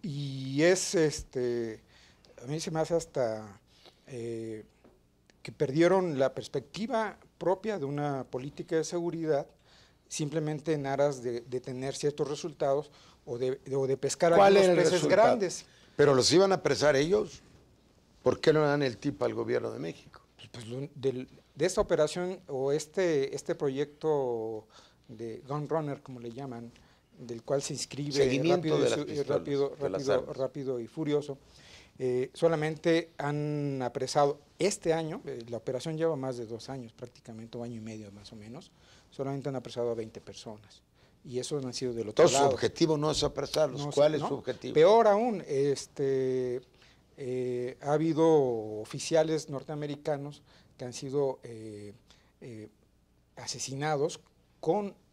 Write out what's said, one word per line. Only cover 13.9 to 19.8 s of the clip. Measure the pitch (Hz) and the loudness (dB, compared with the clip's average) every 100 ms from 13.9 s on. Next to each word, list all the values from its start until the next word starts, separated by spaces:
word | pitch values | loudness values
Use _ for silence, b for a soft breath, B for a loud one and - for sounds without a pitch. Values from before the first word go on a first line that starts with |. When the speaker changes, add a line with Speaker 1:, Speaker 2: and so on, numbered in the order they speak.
| 135 | 0
Speaker 1:
pescar | 135 - 170 | -2 2 6
Speaker 2:
¿Cuál | 170 202 196 | 8 8 8
Speaker 1:
algunos | |
Speaker 2:
era | 190 | 6
el | 175 | 6
Speaker 1:
peces | 160 | 4
Speaker 2:
resultado? | 175 151 185 | 4 4 6
Speaker 1:
grandes. | 226 240 185 - - b b - | 6 4 0 -6 -14 b b 4
Speaker 2:
¿Pero | 143 131 | 6 8
los | 110 | 6
iban | 156 196 | 6 6
a | 185 | 4
apresar | 151 135 143 135 | 2 4 4 4
ellos? | 156 202 202 - - - _ _ _ _ _ _ | 4 2 0 -10 -20 -20 _ _ _ _ _ _
¿Por | 127 - | 0 4
qué | - | 4
no | 151 | 4
dan | 147 147 | 4 2
el | 135 113 | 0 -2
tip | 147 - | -6 -2
al | 120 | -2
gobierno | 110 113 123 113 | -2 -2 -2 -2
de | |
México? | 110 | -8